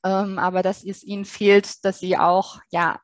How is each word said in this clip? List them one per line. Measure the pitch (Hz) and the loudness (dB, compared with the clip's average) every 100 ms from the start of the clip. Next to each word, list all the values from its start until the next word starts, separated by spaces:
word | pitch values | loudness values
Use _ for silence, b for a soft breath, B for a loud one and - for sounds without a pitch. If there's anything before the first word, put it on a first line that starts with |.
| 190 | 0
Ähm, | 190 202 190 | -2 -2 -4
aber | 185 185 | -2 0
dass | 185 202 | -2 -4
es | 185 196 | -10 -14
ihnen | - 202 | -10 -10
fehlt, | 196 - 208 202 202 - 196 | -10 -2 6 6 4 -6 -6
dass | 185 | -4
sie | 180 180 | -2 2
auch, | 170 180 196 - - | 4 2 0 -10 -8
ja, | - 170 - | -2 -2 -2